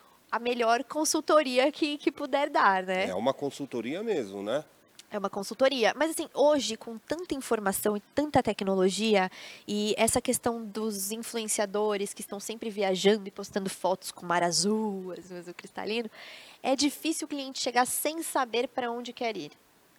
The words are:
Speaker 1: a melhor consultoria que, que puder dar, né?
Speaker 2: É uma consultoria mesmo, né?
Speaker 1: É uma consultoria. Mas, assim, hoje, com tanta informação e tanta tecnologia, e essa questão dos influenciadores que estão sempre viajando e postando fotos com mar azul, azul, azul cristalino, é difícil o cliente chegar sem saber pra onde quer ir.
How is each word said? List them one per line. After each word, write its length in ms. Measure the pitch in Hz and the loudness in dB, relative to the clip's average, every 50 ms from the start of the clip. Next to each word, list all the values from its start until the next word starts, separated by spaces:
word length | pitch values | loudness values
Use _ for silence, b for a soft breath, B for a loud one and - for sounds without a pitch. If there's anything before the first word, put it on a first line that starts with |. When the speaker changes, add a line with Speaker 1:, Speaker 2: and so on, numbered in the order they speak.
| b b b b _ - | b b b b _ -6
Speaker 1:
a 100 | - 220 | -4 -2
melhor 440 | 233 240 247 240 233 226 233 240 262 | 0 0 0 2 4 4 4 2 2
consultoria 880 | - - 302 311 - - 320 - - 330 302 302 269 247 247 254 302 | -2 -2 -2 0 2 0 0 2 6 6 6 6 6 4 4 4 4
que, 260 | 285 - 330 294 294 | 4 2 -2 -2 -2
que 140 | 294 - 330 | 0 -2 -2
puder 380 | - - 285 269 269 277 285 302 | -2 -2 -6 0 0 0 0 2
dar, 340 | 285 - - 202 190 190 185 | 2 4 6 6 6 4 0
né? 240 | 185 185 185 190 | 0 0 0 0
Speaker 2:
É 80 | - 90 | 0 -2
uma 180 | 95 - 135 131 | 0 0 0 0
consultoria 720 | - 143 139 - - 143 - - 120 110 120 151 185 220 | 0 -2 -6 -4 -6 -8 -4 -4 -4 -4 -4 -4 -4 -2
mesmo, 400 | 233 202 151 113 95 98 101 98 | -2 -2 -2 -2 -4 -6 -6 -4
né? 220 | 104 120 151 156 _ _ _ _ _ _ - - - - | -2 -2 -2 -4 _ _ _ _ _ _ -20 -18 -8 -8
Speaker 1:
É 60 | 208 | -4
uma 100 | 190 190 | -4 -4
consultoria. 640 | - 208 196 - 226 - 262 269 277 254 214 190 - | -4 -4 -6 -6 0 2 4 4 4 4 4 4 4
Mas, 180 | 240 302 330 | 4 0 0
assim, 180 | 320 - 311 - - | 0 -4 -6 -6 2
hoje, 440 | - 277 294 302 285 208 214 220 | 4 6 6 6 4 2 -2 -6
com 200 | - - 233 226 | -8 -10 -12 -14
tanta 380 | 220 _ - 302 330 370 - 311 | -12 _ -6 -6 -6 -4 -6 -6
informação 600 | 269 - - 233 220 208 196 196 - - 214 208 | -6 -2 -2 -2 0 0 0 -2 0 0 0 0
e 20 | 208 - _ - | 0 -4 _ -2
tanta 260 | - 294 302 - 269 | -2 0 4 4 4
tecnologia, 880 | - 226 202 - 208 196 196 190 185 196 180 190 220 220 208 190 185 185 B B B B B B B | 4 4 -2 -2 0 0 2 4 4 4 2 2 2 4 4 4 4 2 B B B B B B B
e 260 | B 208 208 208 214 - | B -2 -2 0 0 2
essa 240 | - 220 226 - 254 | 2 2 2 2 2
questão 420 | - - 240 - - 247 233 233 226 | 2 0 -2 0 0 -2 -2 -4 -8
dos 460 | 208 196 220 214 220 208 196 190 196 | -8 -6 -4 -4 -4 -4 -4 -6 -6
influenciadores 1040 | 220 226 226 - - 233 220 214 - - 208 196 190 208 214 214 208 196 202 196 - | -6 -6 -8 -6 -6 -6 -4 -2 0 0 -2 0 0 0 2 2 2 0 -2 -4 -6
que 80 | - | -10
estão 180 | - - 208 202 | -12 -10 -10 -10
sempre 300 | - - 220 233 - 226 | -8 -10 -10 -6 -6 -6
viajando 580 | 196 208 202 190 190 180 180 196 214 214 190 | -2 0 0 0 2 4 6 4 4 4 2
e 40 | 196 | -8
postando 380 | - - 196 - - 202 190 190 | -10 -10 -10 -4 -4 -4 -4 -4
fotos 400 | - - - 175 190 - - - | -6 -2 0 0 0 0 -4 -12
com 160 | - - 180 | -14 -10 -2
mar 160 | 175 175 175 | 0 2 4
azul, 720 | 170 175 165 147 170 208 214 220 220 208 196 190 185 185 | 4 2 2 2 2 2 2 0 0 -2 -4 -4 -8 -10
azul, 260 | 175 170 175 185 185 | -10 -12 -12 -12 -14
azul 160 | 175 170 175 175 | -12 -12 -14 -16
cristalino, 560 | - - - - 185 190 - 220 233 233 214 B B B B B B B B B B - | -16 -16 -14 -12 -8 -6 -4 -4 -4 -4 -6 B B B B B B B B B B 0
é 140 | 247 269 | 0 2
difícil 480 | 254 277 285 - - - 311 320 - 320 | 2 2 0 0 -2 -4 -4 -4 -4 -4
o 20 | |
cliente 320 | - 294 277 269 269 269 - | -6 -6 -8 -8 -8 -6 -4
chegar 260 | - 262 233 240 254 | -4 0 2 2 2
sem 380 | 247 - - - 294 311 330 320 | 2 0 -2 -2 -2 -2 -2 -6
saber 460 | - - 302 254 233 214 233 254 262 | -2 0 -2 -2 0 0 -2 -2 -2
pra 200 | - 269 247 240 | -2 -4 -4 -4
onde 220 | 233 240 247 247 | -4 -6 -8 -10
quer 240 | 233 - 247 226 214 | -8 -6 -4 -4 -4
ir. 160 | 185 147 147 - _ _ _ _ _ _ _ _ | -6 -8 -12 -14 _ _ _ _ _ _ _ _